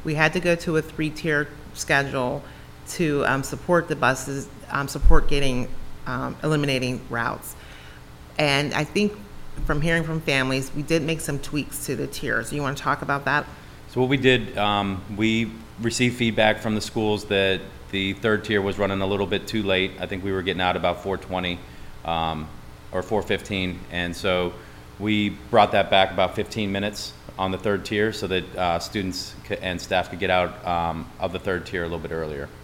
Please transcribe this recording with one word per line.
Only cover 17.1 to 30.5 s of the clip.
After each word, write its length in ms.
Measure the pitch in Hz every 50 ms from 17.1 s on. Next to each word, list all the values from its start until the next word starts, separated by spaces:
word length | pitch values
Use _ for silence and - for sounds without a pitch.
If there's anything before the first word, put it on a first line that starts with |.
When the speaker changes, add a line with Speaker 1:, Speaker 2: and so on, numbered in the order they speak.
| 104 104 -
Speaker 2:
that 360 | - 104 98 98 95 95 90 - - - - - -
the 220 | - 98 95 95 95
third 300 | - - 113 107 104 -
tier 160 | - 110 101
was 200 | 98 101 95 98
running 220 | 104 95 98 98
a 40 | 98
little 220 | 95 101 98 101 90
bit 200 | 101 98 - -
too 140 | - 110
late. 300 | 107 98 95 92 95 95 - -
I 80 | 92 85
think 160 | 101 92 87
we 80 | 101
were 100 | 95 95
getting 200 | 90 92 90 85
out 140 | 92 90 90
about 280 | 90 82 90 87 87 -
four 120 | 98 95
twenty, 440 | 90 - - 92 92 90 90 87 85 - - - - - - - - -
um, 420 | 80 82 82 82 80 80 78 78 78 - - - - - - - -
or 120 | - - 87
four 180 | - 113 104
fifteen, 580 | 98 - 107 92 - - 107 95 92 92 87 82 90 -
and 240 | 82 87 87 87 87
so 360 | - - 101 92 90 90 87 87 - - - - - - - - -
we 320 | 98 107 107 104 104 104
brought 440 | 90 - - - - 113 104 104 -
that 180 | 101 95 -
back 180 | 104 98 95 95
about 260 | 92 92 95 90 -
fifteen 360 | - 101 - - 113 107 98
minutes 420 | 98 98 101 104 104 - - - - - - - - -
on 140 | 95 95
the 60 | 95 92
third 260 | - 110 101 95 78
tier 260 | - 110 104 104 110
so 140 | 107 - -
that, 300 | 90 92 92 87 90 -
uh, 240 | 92 92 87 85 85
students 560 | - - - 110 95 92 90 - - - - - - -
c-, 100 | 101 -
and 180 | - 95 90 85
staff 300 | - - 98 92 87 -
could 80 | - 87
get 140 | 95 90
out, 340 | 90 90 90 85